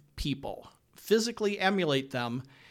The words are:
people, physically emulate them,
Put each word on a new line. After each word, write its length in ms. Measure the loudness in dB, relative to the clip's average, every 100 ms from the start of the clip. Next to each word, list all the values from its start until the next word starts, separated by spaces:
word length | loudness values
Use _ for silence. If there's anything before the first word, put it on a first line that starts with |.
| _ -6
people, 520 | -4 -2 -6 -12 -14 _ _ -20
physically 640 | 2 2 2 -2 -2 2
emulate 520 | 2 2 2 2 0
them, 320 | -4 -4 -4 -8 -18 -20